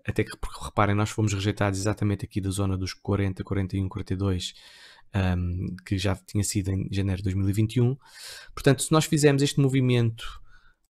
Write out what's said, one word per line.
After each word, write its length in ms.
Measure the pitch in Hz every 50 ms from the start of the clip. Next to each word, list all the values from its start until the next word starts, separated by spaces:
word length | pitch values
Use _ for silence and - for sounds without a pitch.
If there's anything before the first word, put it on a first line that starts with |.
| _
Até 160 | - - - 107
que, 140 | - -
porque 260 | - - - - - -
reparem, 320 | - - - 104 101 101
nós 140 | 104 107 110
fomos 240 | - - 107 104 104
rejeitados 460 | 95 95 104 101 - 104 101 98 95
exatamente 440 | 98 107 104 - 107 104 101 - -
aqui 160 | - - 104
da 100 | 92 98
zona 280 | 90 98 101 98 95
dos 160 | 92 92 90 -
quarenta, 500 | - _ - 101 98 98 98 95 - 98
quarenta 320 | - 98 98 95 92 -
e 60 | 98
um, 80 | 95 95
quarenta 240 | - 95 95 - 95
e 20 |
dois, 380 | 92 98 98 92 90 - - - - - - - - - - - - - - -
ahm, 640 | 101 95 92 90 90 90 87 87 92 101 98 90 - -
que 120 | - 104
já 180 | 95 92 98 92
tinha 280 | - - - - 104 98
sido 260 | - - 104 92 98
em 180 | 95 95 - 90
janeiro 260 | 92 101 95 98 95
de 60 | 92 101
dois 120 | 95 92
mil 140 | 98 95 98
e 20 |
vinte 240 | 95 110 110 107 -
e 60 | 127
um. 160 | 120 123 135 - - - - - - - - - - - -
Portanto, 300 | - - 139 131 - -
se 80 | -
nós 120 | 160 156 151
fizermos 380 | - 170 151 139 147 135 135
este 180 | 143 143 - 147
movimento, 840 | 139 135 131 135 127 127 123 120 117 117 113 - - - - - - - - - _ - _ _ _ _ _